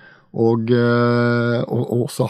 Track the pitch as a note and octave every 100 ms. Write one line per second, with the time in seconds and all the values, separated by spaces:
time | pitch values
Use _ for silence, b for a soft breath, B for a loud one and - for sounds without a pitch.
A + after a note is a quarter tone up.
0 | b b b - A2+ A#2 A2+ A#2+ A#2+ A#2+
1 | A#2+ A#2+ A#2+ A#2+ A#2 A#2+ - A#2 - A#2+
2 | A#2 - A#2+